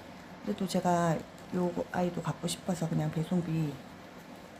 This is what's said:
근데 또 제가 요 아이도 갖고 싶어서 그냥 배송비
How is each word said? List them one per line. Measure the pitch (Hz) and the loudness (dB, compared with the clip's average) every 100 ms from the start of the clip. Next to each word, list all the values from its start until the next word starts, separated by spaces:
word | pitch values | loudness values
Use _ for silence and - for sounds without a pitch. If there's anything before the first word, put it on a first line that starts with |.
| - - - - | -16 -14 -14 -10
근데 | - 202 | -4 -2
또 | 185 | 2
제가 | 185 180 175 170 156 - - - 185 | 2 4 6 6 2 0 -14 -4 2
요 | 175 175 170 | 2 2 -2
아이도 | - 180 175 | 2 0 0
갖고 | 160 - 175 | -2 -2 -2
싶어서 | - - 170 165 | -2 -2 0 2
그냥 | 160 151 | 2 2
배송비 | 156 160 180 165 160 151 139 - - - - - - - - | 2 2 2 2 2 2 -2 -10 -16 -16 -16 -16 -16 -16 -16